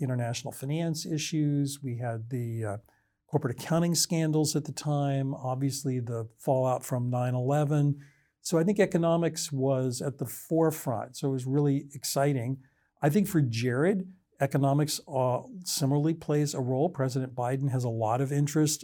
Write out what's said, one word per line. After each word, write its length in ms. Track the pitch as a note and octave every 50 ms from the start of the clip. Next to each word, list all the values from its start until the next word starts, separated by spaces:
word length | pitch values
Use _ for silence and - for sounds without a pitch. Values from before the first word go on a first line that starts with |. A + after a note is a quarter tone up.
international 500 | D3 B2+ B2+ B2 A#2+ A#2 B2 - - B2
finance 560 | - - C3+ C#3 D3+ E3 E3 E3 D#3 D#3+ E3
issues. 720 | - D#3+ D3+ D#3 - E3 D3+ D3+ D3 C#3+ C#3+ C#3+ C#3 C#3+ -
We 160 | C3+ B2+ A#2+ A#2
had 320 | B2 A#2+ A#2 A2+ A2+ A#2
the, 340 | C3 B2 A#2+ A#2 A2+ A2+ A2
uh, 120 | G2+ G2 G#2+ - _ _ _ _ _ _ _ _
corporate 340 | _ - D3 - D#3+ D#3 -
accounting 340 | - - D#3+ E3 E3+ F3 E3
scandals 640 | - - - F3 E3 D#3+ D#3 D3+ D#3 D3+ D3+ -
at 80 | D3+ D3
the 80 | -
time, 640 | C#3+ - - D3+ D3 C#3+ C#3+ C#3 C#3 C3+ C3+ C3+ C#3
obviously 640 | - B2+ B2+ C3 C3 C#3+ C#3 C3 - - C3+ B2+ B2+
the 260 | A#2 A#2+ A#2 A#2 A2+ A2+ - _
fallout 440 | - D3+ C3+ C3 B2+ C3 B2 B2+
from 280 | - - C3+ B2 B2 B2
nine 240 | B2 B2 B2 B2+ B2+
eleven. 600 | B2+ B2 C3+ C#3+ D3+ D3+ C#3+ D3+ D3 C#3+ C#3+ C#3+ C#3+ - - _ _ _ _ _ _
So 160 | - - F3 D#3+
I 60 | E3
think 160 | G#3 G#3 G#3+
economics 720 | F#3+ F#3 - E3 E3+ E3 E3 E3+ E3 D#3+ D#3+ - - -
was 480 | C#3+ C3 C3+ C#3 C3+ C3 C3 B2+ B2 -
at 180 | D#3+ C#3+ A#2 -
the 60 | C3+
forefront. 920 | A#2 - - - - D#3+ D#3+ D#3+ D#3+ D3+ - - C#3+ A2+ G#2 A#2 B2+ -
So 120 | - D3+ C#3
it 40 |
was 140 | C3+ B2+ B2
really 400 | B2+ C3+ D3 D3 C#3+ C#3 C#3+ C#3+ - -
exciting. 640 | C3 - - - C#3 C#3 D3 C#3 B2 A2+ B2 C3+ C3 - _ _ _ _ _ _ _
I 60 | C#3+ D3+
think 180 | D3 G#3 F#3+ G3+
for 120 | - D#3+
Jared, 720 | C#3 A#2+ A2 A2+ B2 B2 A#2+ C3 D#3 F#3+ A3 F#3 F#3 - - _ _ _ _ -
economics, 600 | C#3 C3+ - C#3 C#3 C#3 C#3 D3 D3+ D3 - - -
uh, 360 | - D3 C3 B2+ B2+ B2 B2 - - A#3+ F3+ -
similarly 500 | - - - C#3+ C3+ C#3+ D3 D3 D#3+ E3
plays 400 | D#3+ - - D3 D3 D3 C#3+ -
a 60 | C#3
role. 280 | B2+ B2 C3 C3 D#3 F3+
President 460 | - - C3 C3 A#2+ C3+ C3 B2+ A#2+
Biden 360 | B2 A#2+ B2 C3+ C3 C#3 C3+
has 140 | B2+ B2+ B2
a 40 | A#2+
lot 320 | A2+ A2+ A2 G#2+ A#2 C3
of 120 | C#3 C3
interest, 500 | C#3+ C#3+ D3 C#3+ - D#3 D3+ D3+ - -